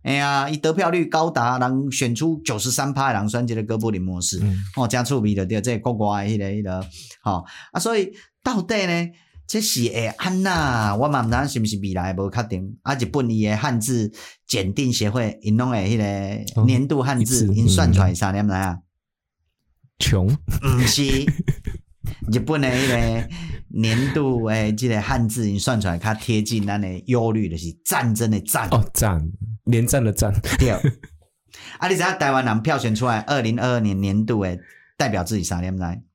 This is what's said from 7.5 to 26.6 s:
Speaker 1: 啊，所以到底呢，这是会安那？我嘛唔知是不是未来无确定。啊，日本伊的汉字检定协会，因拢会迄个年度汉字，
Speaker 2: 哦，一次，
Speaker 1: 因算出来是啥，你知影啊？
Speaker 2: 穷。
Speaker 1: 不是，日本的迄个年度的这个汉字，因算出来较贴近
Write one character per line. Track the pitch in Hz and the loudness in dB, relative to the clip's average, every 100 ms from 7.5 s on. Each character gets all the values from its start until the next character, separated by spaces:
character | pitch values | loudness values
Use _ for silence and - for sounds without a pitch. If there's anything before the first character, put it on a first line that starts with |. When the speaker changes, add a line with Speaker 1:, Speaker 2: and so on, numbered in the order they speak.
| - - | -20 -10
Speaker 1:
啊， | - | -4
所 | 196 226 | -2 0
以 | 190 - - _ | -2 -8 -20 _
到 | 254 233 | -4 -2
底 | 175 220 180 | -2 -2 0
呢， | 170 170 - _ - - | -2 -4 -10 _ -20 -6
这 | - | -4
是 | - 131 | -2 0
会 | 117 113 113 - | 0 0 -4 -4
安 | 180 185 | -2 0
那？ | 190 170 147 120 107 104 | 0 0 0 2 0 2
我 | 143 | 0
嘛 | 139 | 0
唔 | 113 | 0
知 | 120 143 | 0 0
是 | 127 | -2
不 | 110 | -2
是 | 104 | -2
未 | 98 | -4
来 | 92 92 | -2 -2
无 | 92 98 | -2 -2
确 | 120 | -4
定。 | 110 92 95 113 | -4 -6 -8 -8
啊， | - 135 | -4 -2
日 | 120 | -2
本 | 147 120 | 0 0
伊 | 110 107 | 2 2
的 | 107 | 0
汉 | 147 120 | 0 -2
字 | 113 123 107 - - - - | 0 0 -2 -6 -20 -20 -6
检 | 113 95 | -2 -2
定 | 101 123 | 0 0
协 | 113 104 | 0 0
会， | 120 110 - | 0 -2 -4
因 | 104 110 | 0 2
拢 | 123 | 2
会 | 113 95 | 0 0
迄 | 117 | 0
个 | 104 101 98 107 107 - | 0 -2 -4 -6 -4 2
年 | 117 127 135 | 4 4 2
度 | 147 | 0
汉 | 127 127 | 0 0
字， | 113 127 107 | 0 2 2
Speaker 2:
哦， | |
一 | 101 | 4
次， | |
Speaker 1:
因 | 113 | 4
算 | 92 87 | 4 6
出 | 101 | 6
来 | 92 | 4
是 | 87 | 2
啥， | 101 | 0
你 | 98 | 0
知 | 104 | 0
影 | |
啊？ | 92 95 85 _ _ _ _ _ _ _ _ _ _ _ _ | 0 -2 -4 _ _ _ _ _ _ _ _ _ _ _ _
Speaker 2:
穷。 | - 98 95 | 2 4 4
Speaker 1:
不 | 147 - - 139 123 | 2 0 -2 2 2
是， | 120 - 139 135 147 - 151 - - - _ _ - - - | 4 2 2 2 2 0 -2 -2 -6 -10 _ _ -8 -6 0
日 | 113 110 | 0 2
本 | 156 | 0
的 | 131 | 2
迄 | 127 131 | 2 2
个 | 120 113 113 113 - - - - | 2 2 0 -4 -8 -10 -8 0
年 | 107 113 113 135 | 2 4 2 2
度 | 151 135 123 110 | 0 2 2 0
的 | 110 107 | 0 0
这 | 107 123 | 0 0
个 | 110 | 0
汉 | 104 131 113 | 0 0 0
字， | 120 104 | 0 0
因 | 101 | 0
算 | 113 113 | 0 0
出 | 95 | 0
来 | 87 | -2
较 | 110 | -2
贴 | 110 - 107 | -4 0 0
近 | 107 113 | 0 -2